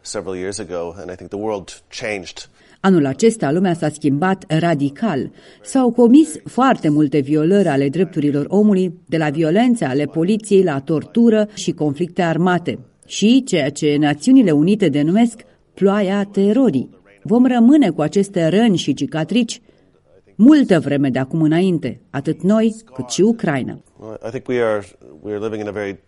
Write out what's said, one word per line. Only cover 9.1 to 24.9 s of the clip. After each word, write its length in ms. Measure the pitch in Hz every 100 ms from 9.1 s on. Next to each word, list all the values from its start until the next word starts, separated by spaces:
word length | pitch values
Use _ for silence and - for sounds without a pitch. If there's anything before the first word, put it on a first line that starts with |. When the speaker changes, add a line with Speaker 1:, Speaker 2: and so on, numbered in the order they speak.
| 165
Speaker 2:
la 120 | 151
violențe 560 | 143 160 180 247 233 143
ale 200 | 131 147
poliției 580 | 165 175 226 - 196
la 160 | 180 139
tortură 680 | - 160 127 - 233 220 208
și 180 | - -
conflicte 500 | - 151 139 160 -
armate. 580 | 170 160 180 180 170 - - _ _
Și 380 | - 202 262
ceea 260 | 262 175 139
ce 260 | 143 151 147
Națiunile 520 | 151 143 - 269 208
Unite 380 | 147 160 220 180
denumesc 520 | 143 147 196 240 - - _ _
ploaia 500 | - 190 202 190 202 202
terorii. 580 | 202 196 220 262 135 107 _ _ _
Vom 220 | 147 226 254
rămâne 440 | 247 233 311 226
cu 120 | 156
aceste 460 | 151 202 202 190 160
răni 300 | 185 233 170
și 160 | -
cicatrici 680 | 139 135 - 160 220 233 - _ _ _ _ _ _ _ -
multă 440 | 226 302 254 175
vreme 300 | 139 139 139
de 100 | 127
acum 220 | 135 165
înainte, 600 | 156 160 190 165 127 - _
atât 320 | 135 139 151
noi 340 | 180 214 220 220 -
cât 160 | - 131
și 120 | -
Ucraina. 580 | 202 226 175 139 110 110 _ _
Speaker 1:
Well, 200 | 110 107 110
I 20 |
think 180 | 127 117
we 140 | 123
are, 200 | 117 104 98